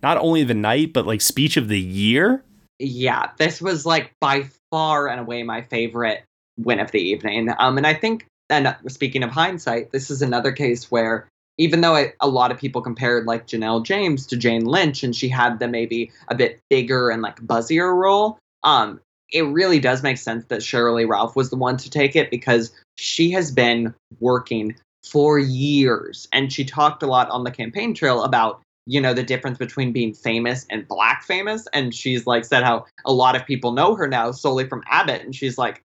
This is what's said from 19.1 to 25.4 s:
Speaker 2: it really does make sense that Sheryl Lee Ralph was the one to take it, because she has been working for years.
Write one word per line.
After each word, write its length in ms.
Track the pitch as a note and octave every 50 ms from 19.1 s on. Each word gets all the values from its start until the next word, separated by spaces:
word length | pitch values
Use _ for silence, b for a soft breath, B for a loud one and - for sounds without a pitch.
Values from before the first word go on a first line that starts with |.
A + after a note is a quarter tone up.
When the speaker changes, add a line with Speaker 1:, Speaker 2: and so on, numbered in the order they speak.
| _ _ _ _ -
Speaker 2:
it 100 | D#3 D#3+
really 360 | C#3+ C#3+ E3 F#3 F#3+ F3 D3+
does 240 | C3 B2+ B2+ C3 C3+
make 140 | C#3 B2
sense 280 | A2+ - - A2+ A#2 A2+
that 140 | _ B2 G#2
Sheryl 360 | G#2+ - - B2 A#2+ A#2+ A#2
Lee 80 | A#2 A#2
Ralph 320 | A2+ A2 G2+ A2 A#2 -
was 140 | C3+ C3 C3
the 60 | -
one 200 | C3 B2+ B2 B2+
to 140 | C3 - -
take 260 | - D3+ C#3+ C#3 -
it, 140 | E3 C#3 -
because 420 | - A#2 - - A#2+ A#2 A2+ A2+ b b b b _
she 340 | - - - - - E3 E3+ F3+
has 200 | F#3+ F3 D3 C3
been 420 | B2+ B2 A#2+ A#2 A#2 A#2 A2 A2 _ _ _ - _
working 540 | A2+ B2 B2+ B2 A#2+ - A#2+ A2+ G#2+ G#2+ A2 - _ _ _ _ _
for 340 | - - D3 C#3+ D3+ D3+
years. 880 | D3